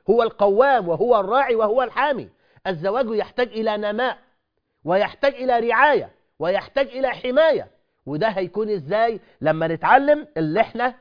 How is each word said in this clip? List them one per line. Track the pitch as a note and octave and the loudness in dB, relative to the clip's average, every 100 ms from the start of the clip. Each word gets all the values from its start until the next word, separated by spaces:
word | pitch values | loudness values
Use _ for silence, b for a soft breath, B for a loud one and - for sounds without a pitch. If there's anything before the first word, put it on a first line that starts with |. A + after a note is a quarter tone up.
| - | 0
هو | A#3 | 2
القوام | B3 - G3+ G3 C#4 C4 F3 | 0 0 2 4 4 2 0
وهو | D#3+ A#3 A3+ | -2 2 2
الراعي | F#3+ B3 C4 A3+ | 2 0 0 0
وهو | G#3+ A3+ | 0 0
الحامي. | B3 - C#4+ B3 A2+ _ b b F#3 | -2 -2 -2 -2 -8 _ b b -8
الزواج | F3 F#3 A3+ A#3+ | -4 -4 -2 -2
يحتاج | A3 F#3+ - B3 | -4 -4 -4 -4
إلى | A3 A3 G#3 | -2 -4 -2
نماء، | G#3 G#3 B3+ - _ _ _ _ _ _ | -4 -2 -4 -4 _ _ _ _ _ _
ويحتاج | D3 F#3 G3 - C#4 | -2 0 -2 -2 -2
إلى | A#3+ B3+ A#3+ A#3 | -2 0 0 2
رعاية، | A3+ D4 B3 A2 _ _ - | 4 4 4 -2 _ _ -6
ويحتاج | D#3+ F#3+ - - C4+ | -4 -4 -4 -4 -4
إلى | A#3+ C4 | -2 -4
حماية. | - B3+ B3+ D#4+ A#3+ - _ _ _ - | -4 -2 2 2 2 -4 _ _ _ -10
وده | D3+ D#3+ | -4 -2
هيكون | F#3 F3+ G3+ G#3+ | -2 -4 -4 -4
إزاي؟ | G3+ C#3 G#3 A#3 A3 b b | -4 -4 -2 0 -2 b b
لما | D3 D#3+ E3 | -2 0 -2
نتعلم | E3 E3+ B3 C#4 D4 D4 - | -2 4 4 4 2 0 -6
اللي | D#3 F3 | -2 0
احنا | A3 A3+ B3 B3 | -2 -2 -6 -6